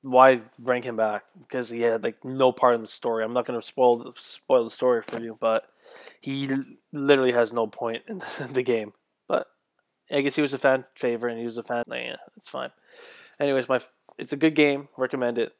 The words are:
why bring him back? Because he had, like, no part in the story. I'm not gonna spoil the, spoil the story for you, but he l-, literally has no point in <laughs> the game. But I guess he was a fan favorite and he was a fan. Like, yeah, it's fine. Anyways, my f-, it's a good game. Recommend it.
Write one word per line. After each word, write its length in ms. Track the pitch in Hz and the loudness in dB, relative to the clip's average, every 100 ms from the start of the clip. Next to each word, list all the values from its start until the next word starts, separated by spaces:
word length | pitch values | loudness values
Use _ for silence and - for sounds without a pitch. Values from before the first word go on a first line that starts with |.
why 400 | 135 127 131 127 107 - | 4 8 8 6 -2 -12
bring 260 | 120 123 | -2 -2
him 120 | 123 113 | -2 -2
back? 280 | 110 104 _ 185 | -2 -2 _ -20
Because 320 | - 127 117 | -8 -8 -6
he 120 | 117 | -2
had, 220 | 117 113 | 0 0
like, 200 | 117 - | -4 -8
no 280 | 131 135 131 | -12 2 2
part 220 | 123 127 117 | 4 2 2
in 60 | |
the 60 | 110 | -2
story. 360 | - 120 113 | -8 -4 -4
I'm 100 | 110 | -2
not 120 | 123 120 | -4 -4
gonna 160 | 120 | -8
spoil 360 | - - 123 120 | -8 2 2 2
the, 160 | 120 - | -4 -16
spoil 460 | - - _ 127 | -18 -18 _ 2
the 60 | 113 | 2
story 320 | - 127 120 | -2 0 0
for 180 | - 117 | -2 -6
you, 180 | 113 107 | -10 -4
but 280 | 113 110 - _ - - - - | 0 0 -4 _ -20 -20 -20 -14
he 280 | - 139 139 | -8 -6 -2
l-, 140 | 135 123 - _ | -4 -4 -18 _
literally 400 | 147 139 139 127 | -4 4 6 6
has 180 | 120 113 | 4 2
no 160 | 117 110 | 0 -4
point 360 | - 120 117 - | -4 -8 -8 -10
in 140 | 196 - - | -12 -12 -10
<laughs> 140 | 127 | -4
the 100 | 131 | -2
game. 300 | 127 117 107 _ _ _ _ | 0 -2 -2 _ _ _ _
But 200 | - - _ _ _ _ _ _ | -4 -4 _ _ _ _ _ _
I 120 | 143 | -2
guess 140 | 139 143 | 0 0
he 60 | |
was 120 | 147 | -2
a 40 | 131 | 2
fan 280 | 139 131 127 - | 2 2 -2 -6
favorite 360 | 127 117 120 | -4 -2 -4
and 80 | 117 | -6
he 60 | 117 | -8
was 120 | 113 | -10
a 60 | |
fan. 200 | - 120 120 | -8 -8 -6
Like, 160 | 123 123 | -8 -10
yeah, 100 | - - - | -12 -18 -20
it's 100 | - | -14
fine. 240 | 131 127 _ _ - - - - - | -10 -12 _ _ -20 -20 -20 -20 -4
Anyways, 300 | 143 135 123 | 0 0 0
my 80 | 127 | -2
f-, 160 | - _ - - | -4 _ -20 -16
it's 140 | - | -8
a 60 | 139 | 0
good 180 | 160 151 | 2 4
game. 320 | 147 139 143 - | 2 2 -8 -4
Recommend 420 | 127 135 120 120 | -4 0 -2 -2
it. 140 | 107 _ | -4 _